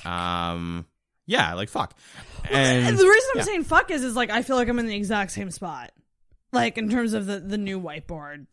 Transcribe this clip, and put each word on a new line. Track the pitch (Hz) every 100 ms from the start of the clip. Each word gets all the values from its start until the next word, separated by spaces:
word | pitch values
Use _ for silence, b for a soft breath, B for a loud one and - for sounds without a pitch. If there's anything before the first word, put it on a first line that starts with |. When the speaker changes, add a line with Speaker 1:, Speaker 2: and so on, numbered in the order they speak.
| 85
Speaker 1:
um, | 87 87 87 85 85 85 85 82 _ _ _ -
yeah, | 233 90
like, | 87 -
fuck. | - - _ B B B B -
Speaker 2:
Well, | -
Speaker 1:
And | 131 127 - 392
Speaker 2:
the | 370
reason | 440 523
I'm | 480
Speaker 1:
yeah. |
Speaker 2:
saying | 403 381
fuck | - 320 -
is, | 302
is, | 254 233
like, | 226
I | 220
feel | 262 262
like | 233
I'm | 240
in | 226
the | 208
exact | 202 208 196
same | 208 190
spot. | - 180 139 120 _ _ _ _ _ _
Like, | 247 233 -
in | 214
terms | 247 233
of | 220 190
the, | 202
the | 185 208
new | 196 190
whiteboard. | 170 151 - 160 147 147 139